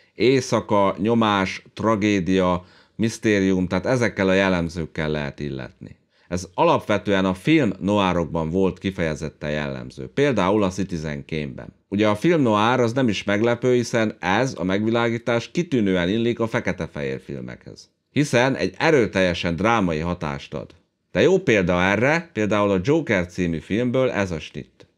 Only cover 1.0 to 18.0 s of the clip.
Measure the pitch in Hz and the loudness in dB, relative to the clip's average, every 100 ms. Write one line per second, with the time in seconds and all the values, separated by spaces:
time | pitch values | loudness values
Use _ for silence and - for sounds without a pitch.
1 | 101 117 110 101 95 - - - 104 113 | 0 2 2 2 0 -6 -12 -4 -2 0
2 | 107 101 90 95 90 90 87 - _ - | 2 0 2 2 2 0 -4 -20 _ -4
3 | 110 - 110 104 95 92 90 92 92 131 | -4 -2 0 2 2 2 0 -2 0 0
4 | 113 - 95 95 98 92 85 90 78 - | 0 0 2 4 2 2 -2 -4 -8 -6
5 | 78 76 71 - 73 67 62 - 53 - | -4 -4 -6 -8 -8 -8 -12 -16 -20 -20
6 | _ _ - 90 92 - 165 135 - 104 | _ _ -10 -8 -6 0 2 2 0 -2
7 | 98 98 95 92 - 160 123 - 92 104 | 0 0 2 0 2 2 2 -2 0 2
8 | 95 87 78 80 80 90 95 - 98 92 | 2 0 -2 -4 -2 0 0 0 -6 -2
9 | 82 76 78 - 76 76 73 67 62 65 | -4 -4 -8 -8 -6 -4 -4 -8 -10 -12
10 | 65 - 143 113 92 107 98 92 92 85 | -8 -2 0 2 2 2 0 -2 -4 -4
11 | 78 73 71 80 71 62 - - - 101 | -6 -8 -8 -8 -6 -10 -16 -20 -6 0
12 | 107 107 165 175 127 104 110 127 120 123 | 2 2 2 4 4 4 4 2 2 0
13 | 127 95 - 104 117 120 127 123 113 120 | 0 0 -2 0 2 0 2 2 0 0
14 | 110 - 85 98 131 - 90 98 107 117 | -2 -2 -2 0 0 -2 -2 -2 0 0
15 | 117 117 120 117 - - 180 127 101 92 | 0 -2 -2 -4 -2 -4 -2 0 2 2
16 | 87 110 117 117 113 123 101 87 82 80 | 0 0 0 -2 -2 -2 -4 -4 -6 -6
17 | 69 65 - 69 62 60 - 52 - _ | -6 -8 -10 -12 -12 -14 -18 -20 -20 _